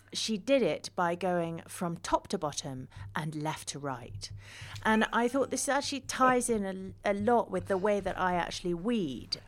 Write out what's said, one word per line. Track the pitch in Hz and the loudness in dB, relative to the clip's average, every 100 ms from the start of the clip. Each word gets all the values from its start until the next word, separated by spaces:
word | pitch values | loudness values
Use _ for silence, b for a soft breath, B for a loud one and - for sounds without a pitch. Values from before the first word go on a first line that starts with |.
| - | -10
she | - - 214 | -4 -2 -2
did | - 277 | 4 4
it | 180 151 - | 4 0 -6
by | - 170 | -2 0
going | 175 185 175 165 165 - | 0 0 0 0 -4 -10
from | - 175 170 | -6 -4 -4
top | - 320 - | -2 -2 0
to | 190 | -4
bottom | 147 - 143 131 131 B B | -2 -4 -8 -8 -10 B B
and | - 156 | -4 -4
left | 151 151 151 - | -4 -4 -4 -8
to | 147 | -8
right. | 143 127 - - - - B B B B | -6 -6 -8 -12 -12 -12 B B B B
And | 214 220 220 | 4 4 4
I | 233 240 | 2 2
thought | 269 - | 2 0
this | 269 - | 0 0
actually | 269 - 277 | 0 0 -6
ties | - - 254 247 233 | -4 4 6 6 4
in | 220 196 190 190 - | 0 0 -4 -8 -4
a, | 208 | -2
a | |
lot | 202 208 240 - | 2 4 4 4
with | 185 - | -2 0
the | 190 | 2
way | 208 202 | 4 2
that | 185 - | 0 0
I | 185 | 2
actually | 180 - - 180 | 2 0 -2 -2
weed. | 170 202 233 156 113 92 - | -2 0 2 0 -4 -6 -8